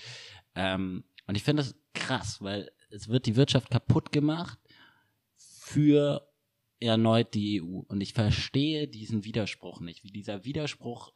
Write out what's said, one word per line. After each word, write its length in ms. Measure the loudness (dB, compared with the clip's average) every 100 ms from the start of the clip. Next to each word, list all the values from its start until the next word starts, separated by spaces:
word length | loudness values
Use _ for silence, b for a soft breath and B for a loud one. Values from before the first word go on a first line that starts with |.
| B B B B _
Ähm, 480 | -4 -2 -2 -4 -6 -12 -14 -6
und 80 | -2
ich 60 |
finde 220 | 0 0
das 100 | -2 -8 _
krass, 460 | -8 -4 -4 -6 -8
weil 300 | -8 -8 -10 -18 _
es 180 | -14 -2
wird 180 | 0 4
die 80 |
Wirtschaft 360 | 4 4 2 2
kaputt 420 | 2 4 2 2
gemacht 480 | 2 2 0 -6 -14 b b b b b b _ _
für 920 | -20 -20 -4 4 6 6 4 0 -6 _ _ _ _ -4
erneut 560 | 2 4 6 4 2
die 220 | 0 0 -2
E 60 |
U. 220 | -2 -8 -6
Und 120 | -4
ich 120 | -2
verstehe 760 | 0 2 2 0 0 0 -2 -4
diesen 380 | -8 -4 -4
Widerspruch 560 | -2 -4 -4 -6 -14 -12
nicht, 240 | -14 -14
wie 80 | -16
dieser 320 | -12 -10 -8
Widerspruch, 640 | -6 -6 -6 -8 -12 -12 -14